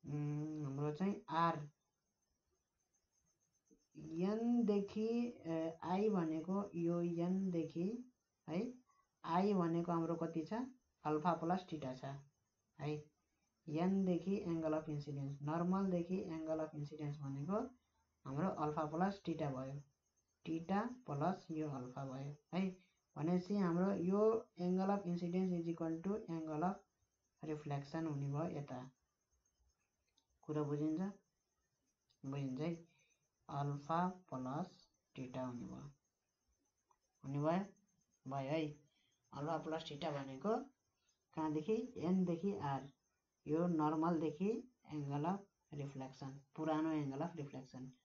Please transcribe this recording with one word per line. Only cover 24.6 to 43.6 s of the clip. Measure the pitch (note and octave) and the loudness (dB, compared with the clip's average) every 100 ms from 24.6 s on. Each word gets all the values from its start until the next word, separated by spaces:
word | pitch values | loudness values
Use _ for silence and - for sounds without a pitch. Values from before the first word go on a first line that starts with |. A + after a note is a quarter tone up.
angle | F3+ F#3 G3 | 2 2 4
of | G3+ | 2
incidence | F#3 F3 F3 | 0 -2 0
is | F3+ F#3 F3 E3 | 2 2 2 0
equal | E3 E3 E3 F#3 | 0 0 0 0
to | G#3+ - | -2 -2
angle | E3 D#3+ D3+ | -4 -2 0
of | F3 G3+ _ _ _ _ _ _ | 0 0 _ _ _ _ _ _
reflection | D3+ D3+ D3+ C#3+ C#3 E3 D#3+ | -6 -6 -4 -4 -4 -2 -2
हुने | C#3 C#3 | -2 0
भयो | C#3+ | 0
यता। | E3+ D3 C#3+ B2+ B2+ _ _ _ _ _ _ _ _ _ _ _ _ _ _ _ | -2 -4 -6 -8 -10 _ _ _ _ _ _ _ _ _ _ _ _ _ _ _
कुरा | - D3+ | -4 -2
बुझिन्छ? | D3 D3 D#3 D#3 F#3+ G3 _ _ _ _ _ _ _ _ _ _ | 0 0 0 0 -2 -4 _ _ _ _ _ _ _ _ _ _
बुझिन्छ | C3+ C#3 C#3 C3 | -6 -2 -2 0
है। | D#3+ E3+ - _ _ _ _ _ - | -2 -2 -8 _ _ _ _ _ -8
अल्फा | C#3+ C#3+ C#3+ - E3 F3+ | -2 0 -2 0 2 2
प्लस | - - C3 B2+ C#3+ F#3 - _ _ _ - | 0 -8 -6 -4 -4 -4 -8 _ _ _ -10
थिटा | B2+ C3 | -8 -4
हुने | B2+ A#2+ F#2+ | -4 -6 -8
भयो, | B2+ C#3+ - _ _ _ _ _ _ _ _ _ _ _ _ | -10 -12 -16 _ _ _ _ _ _ _ _ _ _ _ _
हुने | C#3+ C#3 | -6 0
भयो? | D3+ F3 G3+ - _ _ _ _ C3 | 2 2 0 -10 _ _ _ _ -8
भयो | C3+ | -4
है। | C3+ D#3+ D3+ - _ _ _ _ _ | -2 0 -2 -6 _ _ _ _ _
अल्फा | - D3 D#3+ | -8 -4 -4
प्लस | D#3 D#3 - | -2 -6 -6
थिटा | C#3+ D#3+ | -6 -4
भनेको | C#3+ C3+ C3+ E3+ A#3 C#4 _ _ _ _ _ _ | -4 -6 -6 0 0 -2 _ _ _ _ _ _
कहाँदेखि? | - D#3 D3+ D3+ A3 B3+ - | -4 0 0 2 0 0 -4
एनदेखि | D#3 F#3+ F3+ E3 F#3+ G3+ | 2 4 4 2 0 0
आर, | C#3+ C3+ - _ _ _ _ _ - | -2 -2 -4 _ _ _ _ _ 0
यो | D#3 | 2